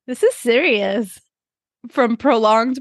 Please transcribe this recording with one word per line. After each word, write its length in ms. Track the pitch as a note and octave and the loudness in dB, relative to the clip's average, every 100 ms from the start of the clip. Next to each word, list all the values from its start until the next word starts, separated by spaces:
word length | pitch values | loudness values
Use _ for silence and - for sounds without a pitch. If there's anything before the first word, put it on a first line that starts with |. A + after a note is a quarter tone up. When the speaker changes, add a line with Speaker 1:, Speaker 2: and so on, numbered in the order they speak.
| - | -12
Speaker 1:
This 160 | B3+ | -2
is 120 | A4+ - | 0 0
serious. 840 | A#3+ A#3 E4+ A3 G3 G3+ G3+ - _ _ _ _ _ _ A#3+ | 0 2 2 0 -2 -4 -6 -12 _ _ _ _ _ _ -8
Speaker 2:
From 240 | - A#3+ A#3 | -2 -2 0
prolonged 640 | C#4 A#3 G#3+ A3+ A#3+ B3+ | 0 2 4 2 0 -4